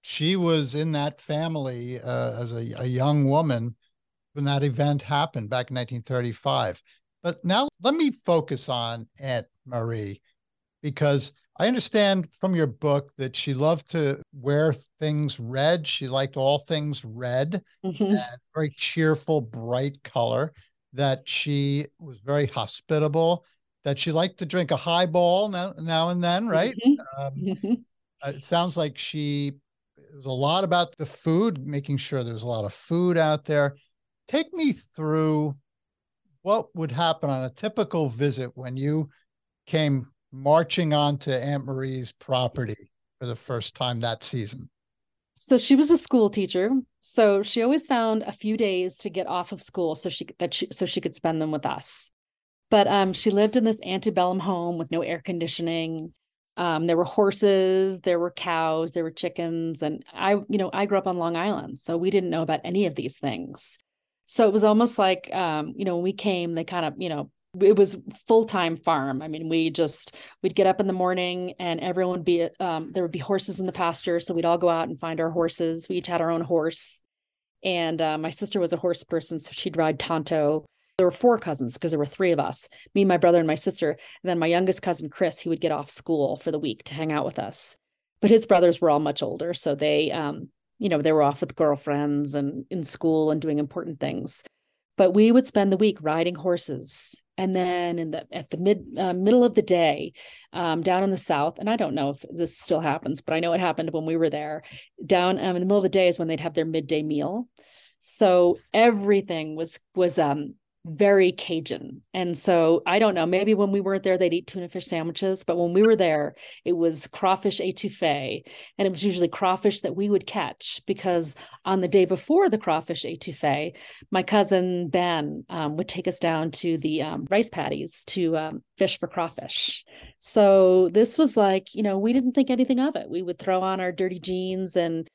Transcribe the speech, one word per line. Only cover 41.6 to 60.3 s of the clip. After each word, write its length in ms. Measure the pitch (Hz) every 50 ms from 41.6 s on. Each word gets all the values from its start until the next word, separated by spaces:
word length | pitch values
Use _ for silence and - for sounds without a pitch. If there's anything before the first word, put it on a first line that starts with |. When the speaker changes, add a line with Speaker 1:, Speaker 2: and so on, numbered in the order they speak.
| 131
Speaker 1:
Marie's 460 | 127 135 131 131 135 131 131 123 110 -
property 760 | _ - - 135 127 127 120 - - 123 107 107 - - _ _ _ _ _ _ _
for 60 | 127
the 100 | 123 117
first 380 | 113 - - 135 120 107 - -
time 260 | - 139 123 120 117
that 240 | 117 117 117 - -
season. 440 | - - 127 110 101 131 135 - - _ _ _ _ _ _ _ _ _ _ _ _ _
Speaker 2:
So 220 | - - - 269
she 200 | 247 247 - 277
was 140 | 262 302 294
a 60 | 339 330
school 320 | - - - 254 220 202
teacher. 400 | 208 214 196 175 - 185 185 214 262 269 247 _ _ _
So 420 | - - - - 220 208 202 196 208
she 200 | 208 - 240 226
always 240 | 240 277 311 302
found 360 | - 269 240 226 226 220 220 -
a 100 | - -
few 240 | - - 214 214
days 420 | 220 233 202 190 180 180 185 180 -
to 120 | - 208
get 160 | 160 180 185
off 260 | - 170 180 175 - -
of 100 | 147 -
school 320 | - - - 175 165 156
so 140 | - - 180
she, 180 | 143 - - - - _
that 160 | 180 170 -
she, 140 | - - -
so 160 | - - 190
she 140 | 175 - -
could 160 | - 170 139
spend 240 | - - 165 160 160
them 100 | 156 156
with 160 | 151 151 143
us. 440 | - 71 - - - - - - - _ _ _ _ _ _ _ _ _ _ _ _
But, 160 | - 208 202
um, 260 | - - 202 196 190 185
she 180 | - - 220
lived 260 | 196 202 208 214 214
in 80 | 254 220
this 160 | 220 220 214 -
antebellum 540 | 185 185 190 - 220 185 175 180 180 185 190
home 400 | 165 190 190 175 170 175 175 165
with 120 | 165 -
no 120 | 170 165 170
air 180 | - 170 165 -
conditioning. 920 | - 180 170 165 160 160 - 170 170 165 165 165 165 165 160 156 170 _ _ _ _ _ _ _ _ _
Um, 300 | - 180 175 165 160 165
there 100 | 170 170
were 80 | 165 180
horses, 960 | 180 - - 208 196 196 - - 202 196 190 190 185 190 190 190 190 190 180
there 180 | - 190 175 170
were 120 | 170 175
cows, 600 | 175 - - 185 170 160 165 160 160 160 160 165 160
there 120 | 175 165
were 60 | 160
chickens. 720 | 160 - - 175 175 - 170 165 165 165 165 165 165 139 -
And 220 | 151 156 - - - -
I, 200 | - 175 190